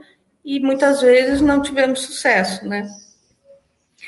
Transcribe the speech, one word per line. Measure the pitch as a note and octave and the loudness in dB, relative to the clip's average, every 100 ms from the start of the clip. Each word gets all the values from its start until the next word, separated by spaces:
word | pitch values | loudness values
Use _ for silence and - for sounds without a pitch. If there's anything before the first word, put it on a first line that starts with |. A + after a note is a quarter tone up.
| - _ _ _ | -20 _ _ _
e | D4 C#4 | -8 -4
muitas | C4+ C4+ C#4 C#4 | -2 2 2 4
vezes | B3 B3+ C4 C#4 | 4 4 4 2
não | D4 C#4+ | 2 2
tivemos | C#4+ C#4 C4 C4 | -2 -2 -2 -2
sucesso, | - - C4+ G#3 G3 F#3+ G3+ | -8 -4 0 0 0 -6 -8
né? | G3+ G#3 - - _ _ _ _ - _ _ _ _ | -8 -10 -14 -20 _ _ _ _ -20 _ _ _ _